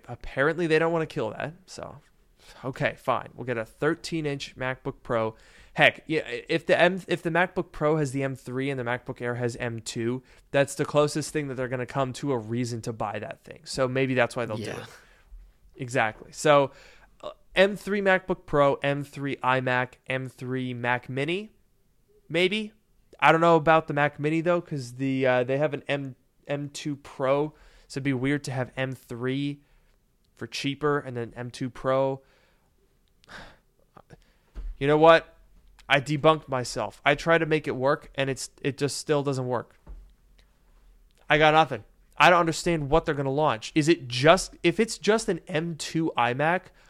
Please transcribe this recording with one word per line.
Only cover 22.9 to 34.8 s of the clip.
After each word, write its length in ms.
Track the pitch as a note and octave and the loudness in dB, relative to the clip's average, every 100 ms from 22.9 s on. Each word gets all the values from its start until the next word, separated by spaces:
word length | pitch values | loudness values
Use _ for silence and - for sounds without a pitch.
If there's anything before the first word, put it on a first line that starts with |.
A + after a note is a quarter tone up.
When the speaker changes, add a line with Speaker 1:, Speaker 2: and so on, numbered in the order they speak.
| _ _ - | _ _ 2
Speaker 1:
I 140 | C#3 | 6
don't 80 | D#3+ | 6
know 160 | E3+ E3 | 6 6
about 320 | D3+ D#3+ D#3+ | 6 4 2
the 60 | |
Mac 260 | C#3+ D3 D3 | 0 0 0
Mini, 200 | D3 E3 | -2 0
though, 200 | D#3+ F3 | 0 0
'cause 340 | E3+ D3 A#2+ | -2 -8 -10
the, 320 | B2 C3+ C3 C3 | -6 -4 0 2
uh, 160 | B2+ | 2
they 160 | B2 C3+ | 2 0
have 160 | D3+ | -2
an 80 | C#3 - | -4 -4
M, 260 | C#3+ C3+ B2+ _ _ - | -4 -6 -14 _ _ -8
M 240 | C#3+ C#3+ | -6 -6
two 260 | - D#3 C#3 | -8 -8 -8
Pro, 560 | - - C3 C#3+ D3+ - - - - | -10 -4 0 0 0 -6 -20 -20 -14
so 100 | C#3+ | -6
it'd 60 | |
be 80 | C#3 | -2
weird 300 | B2+ C3 C#3+ | 0 0 -2
to 80 | C#3+ | -4
have 180 | C3 A#2+ - | -6 -6 -6
M 160 | C3 | -6
three 680 | B2+ - A#2 B2+ C3+ C#3+ C#3+ _ _ _ _ _ _ _ - | -8 -12 -6 -4 -2 -4 -8 _ _ _ _ _ _ _ -16
for 100 | A#2+ | -12
cheaper 520 | - C#3+ C#3 D3+ C#3+ | -6 -6 -2 0 0
and 160 | C3 A#2+ | -4 -8
then 180 | A#2 A#2 | -8 -10
M 140 | B2 | -12
two 180 | - C3 | -8 -8
Pro. 540 | - C3+ C3 C3+ C3+ _ _ _ _ _ _ _ _ _ _ - | -4 -2 0 0 -4 _ _ _ _ _ _ _ _ _ _ -20
<sighs> 40 | - - - _ _ _ - _ - _ _ _ - - | -20 -20 -20 _ _ _ -20 _ -20 _ _ _ -12 -12
You 80 | - | -4